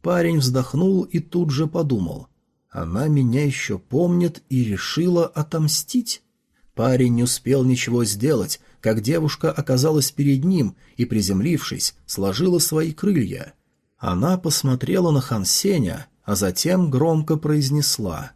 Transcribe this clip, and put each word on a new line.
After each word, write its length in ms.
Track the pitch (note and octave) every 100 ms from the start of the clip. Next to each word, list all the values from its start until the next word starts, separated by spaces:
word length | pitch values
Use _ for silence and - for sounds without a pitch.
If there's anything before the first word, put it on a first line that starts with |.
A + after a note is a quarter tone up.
Парень 380 | E3+ F3 E3+ E3
вздохнул 640 | C3 C3 B2+ C#3+ F#3 F#3+
и 160 | - E3
тут 320 | - F3+ D#3+
же 160 | C3+ D#3+
подумал: 600 | E3+ D3+ A2+ F2 - - _ _ _ _
"Она 360 | - E2 F#2+ D3+
меня 380 | D3 B2 B2+
ещё 320 | D3 C3+ - F#2+
помнит 640 | _ C3 F3 F3 F3 E3 _
и 140 | B2+
решила 640 | A2+ G2 - D3 F3+ F3 E3
отомстить?" 960 | D3+ D3+ D#3+ D3+ - - B3 A#3+ - _ _ _ _ _
Парень 420 | - A#2+ B2+ B2+
не 80 | A#2+
успел 420 | B2 - A#2+ C3+
ничего 400 | C3 B2 - A#2+
сделать, 560 | A2+ G2+ C3+ C3 F#2+ - _ _
как 220 | A#2 A2
девушка 500 | G#2+ E3 D#3 - E3
оказалась 580 | - D3 B2+ D3+ D#3 C#3
перед 360 | - C#3+ C3+
ним 320 | E3+ F#3 G#2+ - _
и, 80 | -
приземлившись, 920 | B2 A2 F#2+ F#2+ B2 C#3+ - - - _
сложила 540 | - - G2 G#2 F3+ F3
свои 340 | - D#3 D#3+
крылья. 600 | D#3 G3+ F3 C3+ - - _ _ _ _ _
Она 400 | - F2+ C#3+ F#3
посмотрела 760 | E3+ - C3+ B2+ - F#3 F3
на 80 | D3
Хан 240 | - A2
Сеня, 640 | F#2 - G3 F3+ G2 - - _
а 120 | -
затем 540 | G2+ F#2+ F2 D#3+ F#3 E3+
громко 460 | B2+ E3 D#3+ D#3
произнесла 960 | D#3 D3+ D3+ C3+ D3 C3+ - G2+ D#2+ C#3+